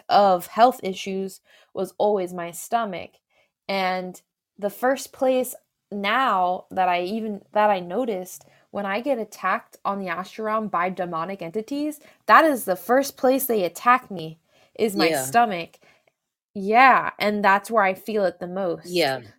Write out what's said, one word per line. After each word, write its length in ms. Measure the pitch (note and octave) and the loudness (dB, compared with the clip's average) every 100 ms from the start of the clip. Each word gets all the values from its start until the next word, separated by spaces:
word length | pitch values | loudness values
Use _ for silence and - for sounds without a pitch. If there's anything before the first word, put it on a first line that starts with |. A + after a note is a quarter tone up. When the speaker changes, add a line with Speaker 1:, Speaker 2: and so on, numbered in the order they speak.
| - | 2
Speaker 1:
of 380 | - G3+ F3+ - | 4 6 4 0
health 320 | - B3 C4 | 4 4 4
issues 580 | F#3 F#3 - F#3+ F#3+ - _ _ _ | -6 -8 -6 -6 -6 -10 _ _ _
was 200 | - F#3 - | -8 -8 -2
always 360 | G#3 G#3 F3+ | 0 0 -2
my 180 | F3+ E3+ | -8 -10
stomach. 600 | E3 - A#3 A3 E3+ - _ _ _ _ _ - | -10 -4 -4 -4 -8 -12 _ _ _ _ _ -6
And 520 | G3 F#3 F#3 F#3 F3+ _ _ _ - | -4 -2 -4 -8 -14 _ _ _ -8
the 120 | G3 | -8
first 440 | - B3+ C4 - | -2 -2 -2 -6
place 420 | - C4 B3+ B3+ - _ _ - | -2 0 0 -2 -8 _ _ -12
now 760 | G3+ G3 A#3 C4 G3 F3+ F#3 - | -6 -2 0 2 2 0 -2 -6
that 180 | F#3 F#3 | -2 0
I 140 | F3 | 0
even, 400 | F3+ A3 A3 G3+ _ | -2 -6 -6 -10 _
that 160 | G#3 G#3+ | 0 2
I 100 | F#3+ | 2
noticed, 640 | F3 F#3+ B3 F#3+ F#3 - _ _ _ | -2 -4 -4 -4 -8 -16 _ _ _
when 140 | G3+ G3+ | -8 -4
I 160 | G3+ | -4
get 180 | B3+ B3 | -2 -4
attacked 580 | G#3+ - F#3 G#3+ - - - | -4 -6 -2 -2 -6 -10 -6
on 140 | G3+ | -4
the 80 | F#3+ | -6
astral 380 | E3+ F#3+ - A3 | -8 -8 -8 -4
realm 200 | A3 G#3+ | -4 -2
by 220 | E3+ F3+ | -2 -2
demonic 520 | F#3 F3 E3 E3+ G3 | -2 -6 -4 -6 -8
entities, 580 | E3 A3 A3 C#4+ D4+ D4 - _ - | -8 -8 -6 -4 -4 -6 -18 _ 6
that 180 | A#3 | 6
is 220 | D#4 B3+ G3 | 8 2 -2
the 100 | F3+ | -4
first 420 | - B3+ C4+ - | 2 2 0 0
place 280 | B3+ C4+ B3+ | 0 2 0
they 180 | A3 | -2
attack 460 | E3+ - B3 B3 - | -2 -2 2 2 0
me, 300 | F#3 D#3+ D#3+ _ _ _ - | -12 -10 -14 _ _ _ -2
is 180 | A3+ G3 | -2 2
my 160 | A3+ | 2
Speaker 2:
Yeah. 0 | |
Speaker 1:
stomach. 680 | - C3 A#3 A#3+ F3 E3 _ _ _ _ _ _ _ _ G#3 | 2 0 2 2 0 -8 _ _ _ _ _ _ _ _ -8
Yeah, 560 | G3 A3+ C4 G3+ D3 - | 0 6 6 6 2 -2
and 240 | G#3 G#3 G3+ | -2 2 2
that's 260 | G3 G3+ | 2 2
where 120 | A3+ | 2
I 100 | G3 F#3 | 2 0
feel 300 | - G#3+ F#3 | -4 -2 -2
it 140 | - | -2
the 80 | F3 | -10
most. 680 | F#3 F#3 D#3+ F3 F3+ D3 C3 | -6 -6 -6 -4 0 0 -2
Speaker 2:
Yeah. 200 | A2+ | -10